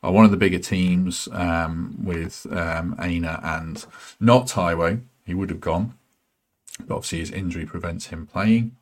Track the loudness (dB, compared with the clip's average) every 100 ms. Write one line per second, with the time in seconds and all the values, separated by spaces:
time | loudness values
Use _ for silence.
0 | 4 8 8 8 2 2 -2 0 2 2
1 | 2 -2 -8 -4 -2 0 -2 -4 -8 -6
2 | -6 -4 -6 -10 -8 -6 -4 -4 -4 -6
3 | -4 -2 -4 -6 -6 -6 -8 -12 -14 -20
4 | -20 0 6 6 6 -2 0 2 0 0
5 | -6 _ -8 -4 -4 -4 -2 -2 -2 -6
6 | _ _ _ _ _ _ -20 -20 -8 -6
7 | -4 -6 -6 -6 -6 -6 -8 -8 -8 -8
8 | -10 -14 -10 -2 4 4 2 -6